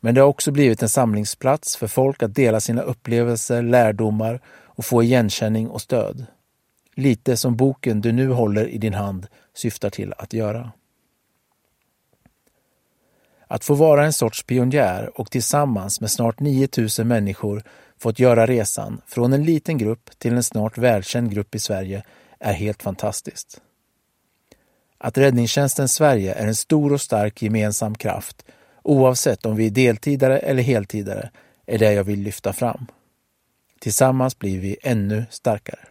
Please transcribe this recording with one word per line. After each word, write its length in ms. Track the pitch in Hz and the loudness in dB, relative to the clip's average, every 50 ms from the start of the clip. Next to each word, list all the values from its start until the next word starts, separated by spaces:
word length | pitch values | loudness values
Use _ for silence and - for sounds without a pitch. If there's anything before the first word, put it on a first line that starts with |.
Men 140 | - 113 120 | 2 2 4
det 60 | 135 | 6
har 80 | 135 143 | 6 6
också 220 | 143 - - - | 4 2 -4 -2
blivit 320 | 143 143 147 127 113 - - | 2 4 4 4 4 2 0
en 60 | 110 | 0
samlingsplats 880 | - - 127 113 107 104 104 - - _ - 131 139 156 - - - | 2 2 2 2 0 -2 -4 -6 -8 _ 0 0 0 0 -2 -8 -8
för 100 | - - | -6 -6
folk 360 | 107 - - 131 135 139 - - | -4 0 0 0 0 0 -2 -4
att 120 | 107 101 | -4 0
dela 260 | - 135 117 110 110 | 2 2 4 2 2
sina 220 | - - 117 120 - | 0 -2 -4 -4 -4
upplevelser, 800 | - 123 _ _ - 117 117 117 120 120 110 - - 123 117 120 | -4 -6 _ _ -2 0 0 0 0 -2 -4 -4 -4 -4 -2 0
lärdomar 760 | 117 120 123 117 110 107 101 110 110 107 107 110 110 117 127 _ - | 2 4 4 4 4 2 0 -2 -2 0 -2 -2 -4 -4 -8 _ -18
och 360 | - - _ _ _ - 117 | -20 -20 _ _ _ -12 -6
få 180 | - 127 120 117 | 0 2 4 4
igenkänning 680 | 117 127 127 117 104 - - 113 110 110 110 110 117 | 6 4 4 2 2 0 -2 -2 -2 -2 -2 -4 -4
och 140 | - 113 - | -8 -12 -6
stöd. 440 | _ 135 120 107 101 - 127 127 - _ _ _ _ _ _ _ _ _ _ _ _ _ | _ -2 -2 -2 -2 -6 -10 -14 -16 _ _ _ _ _ _ _ _ _ _ _ _ _
Lite 420 | - 131 139 123 107 _ - 127 | 0 2 2 2 2 _ -2 -2
som 200 | 113 - 131 120 | 0 0 -2 0
boken 440 | 110 127 139 131 - - 131 110 104 | 2 2 0 0 -2 -4 -2 -2 0
du 120 | 104 117 113 | 0 0 0
nu 160 | 120 131 135 | 2 0 0
håller 400 | 127 120 117 104 101 104 110 120 | 0 0 0 0 2 0 -2 -2
i 100 | - 110 | -4 -4
din 160 | 101 110 95 | -4 -4 -2
hand 320 | 92 101 101 98 92 92 - _ _ _ _ _ | -4 -6 -6 -8 -10 -12 -14 _ _ _ _ _
syftar 360 | - - 117 - - - 104 | -8 -8 -8 -6 -4 -8 -8
till 240 | - - 98 98 95 _ | -6 -6 -10 -10 -10 _
att 140 | - - - | -14 -10 -6
göra. 400 | 113 110 107 107 117 120 120 110 _ _ _ _ _ _ _ _ _ _ _ _ _ _ _ _ _ _ _ _ _ _ _ _ _ _ _ _ _ _ _ _ _ _ _ _ _ _ _ _ _ _ _ _ _ _ _ _ _ _ _ _ _ _ _ | -4 -4 -4 -6 -6 -10 -12 -18 _ _ _ _ _ _ _ _ _ _ _ _ _ _ _ _ _ _ _ _ _ _ _ _ _ _ _ _ _ _ _ _ _ _ _ _ _ _ _ _ _ _ _ _ _ _ _ _ _ _ _ _ _ _ _
Att 140 | 113 113 - | -8 -8 0
få 100 | - 147 | 0 4
vara 300 | 139 156 160 147 143 147 | 6 6 6 6 6 4
en 80 | 156 156 | 2 2
sorts 300 | - - 113 - - - | 0 -2 -2 -2 -6 -6
pionjär 760 | - 127 127 123 127 131 147 131 98 90 95 110 113 - - | -2 0 0 2 2 2 2 2 2 0 -4 -6 -10 -8 -10
och 100 | 113 101 | -10 -6
tillsammans 720 | - 127 117 - - 147 147 139 120 101 92 101 - - | -4 -4 -2 0 0 0 2 0 0 -4 -4 -6 -8 -6
med 100 | - 107 | -4 -6
snart 300 | - - 120 113 110 - | -4 -2 -2 -2 -2 -2
niotusen 680 | 143 147 139 131 135 131 - - 117 107 - - 113 117 | -2 0 2 2 0 0 0 -2 -2 -2 -2 -2 0 0
människor 540 | 123 113 104 101 95 - - 107 101 107 107 - - - _ _ _ _ | 2 0 0 -2 -4 -4 -6 -6 -6 -6 -10 -14 -20 -20 _ _ _ _
fått 200 | - 117 107 - | -4 -4 0 4
göra 280 | 123 127 120 117 113 | 6 6 6 6 6
resan 540 | 113 127 120 110 - - - 107 104 110 113 - | 4 4 0 0 -2 -4 -8 -8 -8 -10 -12 -12
från 260 | - - - 120 123 135 | -10 -4 0 2 2 2
en 120 | 139 147 | 2 2
liten 340 | 160 170 151 - - 165 143 | 2 0 0 0 -2 -2 -2
grupp 320 | 113 107 113 113 _ - - _ | 0 -2 -4 -4 _ -20 -20 _
till 140 | - 120 117 | -2 0 0
en 100 | 123 120 | 0 -2
snart 360 | - - 113 104 110 - - | -2 -2 -2 -4 -4 -4 0
välkänd 520 | 117 127 117 101 95 - - 117 120 117 | 2 2 2 2 -2 -4 -4 -4 -2 -2
grupp 240 | 101 107 101 _ - | -4 -4 -6 _ -8
i 40 | 110 | -10
Sverige 440 | - - 104 95 95 95 95 101 107 _ _ _ _ _ _ _ | -6 -4 -4 -6 -4 -6 -8 -10 -10 _ _ _ _ _ _ _
är 140 | - 107 101 | -6 -4 -4
helt 300 | 82 104 104 104 _ - | -2 -2 -6 -6 _ -6
fantastiskt. 800 | - 95 - - 104 - - - - - - - _ - - _ _ _ _ _ _ _ _ _ _ _ _ _ _ _ _ _ _ - _ _ _ _ _ _ _ _ _ | -8 -8 -4 -6 -6 -6 -6 -12 -12 -16 -16 -18 _ -20 -20 _ _ _ _ _ _ _ _ _ _ _ _ _ _ _ _ _ _ -20 _ _ _ _ _ _ _ _ _
Att 200 | - 123 110 139 | -8 -4 2 4
Räddningstjänsten 680 | 135 139 127 120 120 113 - - 143 139 - - 139 127 | 4 6 6 4 2 2 2 0 0 0 0 -2 -2 -2
Sverige 460 | - - 156 147 135 110 95 95 92 | 0 2 4 4 4 4 0 -2 -4
är 120 | - 107 | -2 -2
en 80 | 107 110 | -2 -2
stor 380 | 110 - _ 165 156 147 143 143 | -4 -2 _ 2 2 2 2 0
och 80 | 139 | 0
stark 420 | - - - 107 104 107 101 - - | -2 -2 -2 0 0 -2 -2 -4 -4
gemensam 520 | 107 110 113 107 107 104 - - 107 107 | -2 0 0 0 -2 -2 -4 -4 -6 -6
kraft, 500 | - - 107 - 98 - - - _ - _ - _ _ _ _ _ _ | -6 -6 -6 -6 -6 -8 -12 -16 _ -20 _ -20 _ _ _ _ _ _
oavsett 640 | - 147 139 135 131 127 127 - 147 113 - - | 2 4 6 6 4 4 2 0 0 0 0 -2
om 100 | 113 107 | -4 0
vi 100 | 107 110 | 0 0
är 40 | 110 | 2
deltidare 680 | 101 120 131 120 113 110 - 147 143 135 135 131 131 139 | 2 4 4 4 4 2 0 -2 0 2 2 2 2 2
eller 240 | - 147 143 127 120 | 0 0 0 0 0
heltidare, 680 | 127 131 113 101 - - 110 101 101 95 98 107 113 _ _ _ _ _ _ _ | 0 0 0 -2 -4 -6 -8 -6 -6 -8 -8 -10 -12 _ _ _ _ _ _ _
är 120 | - 113 110 | -6 0 2
det 140 | 110 107 104 | 4 4 4
jag 120 | 101 98 | 2 0
vill 160 | 98 104 101 | -2 -4 -4
lyfta 320 | 101 104 98 - _ 104 98 | -4 -6 -8 -6 _ -6 -4
fram. 340 | - 123 120 - - 131 113 _ _ _ _ _ _ _ _ _ _ _ _ _ _ _ _ _ _ | -2 -4 -4 -4 -6 -12 -18 _ _ _ _ _ _ _ _ _ _ _ _ _ _ _ _ _ _
Tillsammans 580 | - - 101 - 131 131 131 131 127 131 - _ | -8 -4 2 2 4 4 4 2 0 -2 -4 _
blir 220 | - 101 95 92 | -6 -6 -6 -4
vi 160 | 90 98 98 - _ | -6 -6 -8 -6 _
ännu 420 | 139 123 110 101 98 107 107 117 113 | -2 -2 0 0 -2 -2 -4 -4 -6
starkare. 580 | - - _ 127 110 104 _ - - - - - | -12 -6 _ -2 -2 -2 _ -14 -16 -16 -18 -20